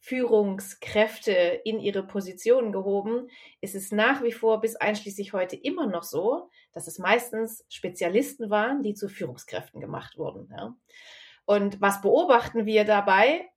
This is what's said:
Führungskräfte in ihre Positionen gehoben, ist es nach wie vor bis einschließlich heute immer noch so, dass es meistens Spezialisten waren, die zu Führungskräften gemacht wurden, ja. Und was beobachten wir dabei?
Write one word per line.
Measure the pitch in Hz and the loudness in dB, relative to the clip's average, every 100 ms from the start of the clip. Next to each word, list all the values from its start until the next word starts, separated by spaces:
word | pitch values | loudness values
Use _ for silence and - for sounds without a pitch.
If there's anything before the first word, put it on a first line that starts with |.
Führungskräfte | - 254 240 220 202 190 - - - 208 214 - - | -6 -4 2 4 4 -2 -10 -16 -4 2 2 0 0
in | 185 170 180 214 220 | 2 2 0 -4 -4
ihre | 202 196 | -4 -4
Positionen | 190 202 185 185 220 254 226 | -4 -6 -8 -6 2 4 4
gehoben, | 190 196 196 202 240 247 - - _ | -2 -2 -2 -2 -6 -6 -18 -20 _
ist | 196 196 | -10 -10
es | 190 | -4
nach | 208 226 277 | 2 2 2
wie | 240 | 0
vor | 226 226 220 | 0 2 2
bis | 220 - | 0 -2
einschließlich | 190 214 208 196 196 | -2 -2 -6 -10 -6
heute | 202 185 - | -4 -4 -4
immer | 277 359 262 | -6 -4 -4
noch | 175 | -4
so, | - 160 196 302 - _ _ | -4 -2 0 -2 -6 _ _
dass | - 160 | -16 -14
es | 160 | -6
meistens | 180 233 240 220 226 - _ | 0 2 0 -6 -6 -8 _
Spezialisten | - 185 175 175 196 277 - 220 | -10 -10 -4 0 0 0 -6 0
waren, | 208 220 285 | 0 2 0
die | 208 208 | -4 -4
zu | 196 | -8
Führungskräften | - 170 123 - 92 - - | -8 -10 -10 -10 -10 -10 -16
gemacht | - - - - | -12 -12 -12 -10
wurden, | - - - | -10 -10 -16
ja. | - 208 247 _ - - - - - - | -12 -14 -14 _ -20 -20 -20 -20 -16 0
Und | 208 202 196 | 2 2 0
was | 202 196 | 0 2
beobachten | 196 240 359 240 233 233 214 | 4 4 6 4 4 -4 2
wir | 214 | 2
dabei? | 208 208 202 190 226 330 - | 4 4 4 6 6 4 -4